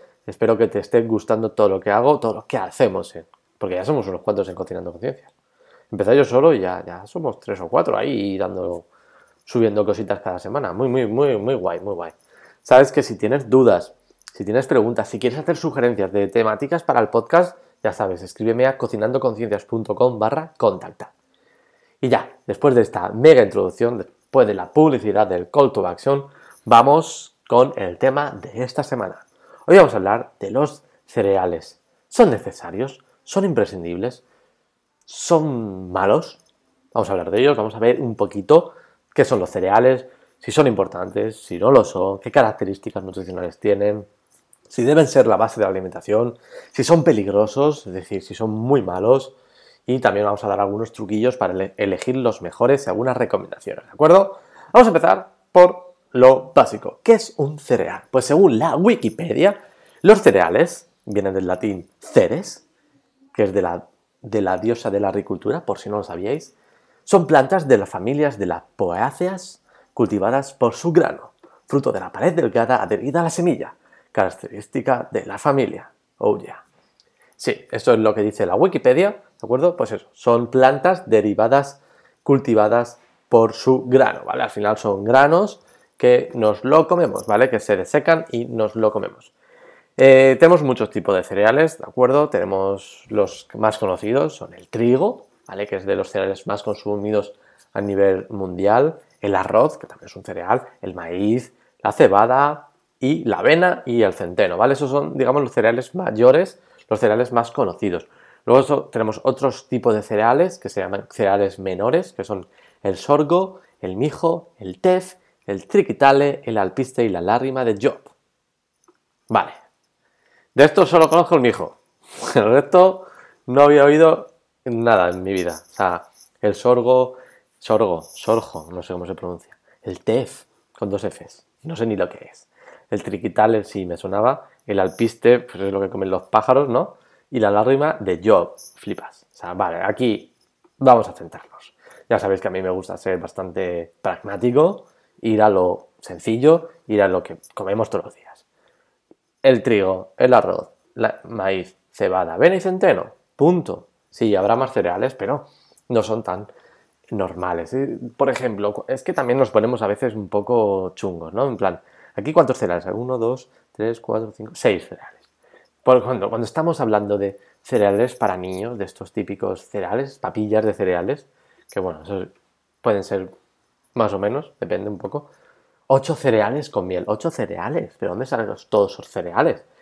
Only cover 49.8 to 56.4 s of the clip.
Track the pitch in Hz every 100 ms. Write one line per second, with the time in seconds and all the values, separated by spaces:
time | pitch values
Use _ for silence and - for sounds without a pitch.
49.8 | - 127 107 101 104 101 107 98 98 104
50.8 | 113 - 101 107 123 127 92 92 95 -
51.8 | 101 92 - 131 123 - 87 - 120 143
52.8 | 143 92 127 123 117 98 - - - -
53.8 | - - 151 185 196 - _ - - 233
54.8 | 226 170 - 190 - _ _ 180 180 -
55.8 | - _ _ 123 127 131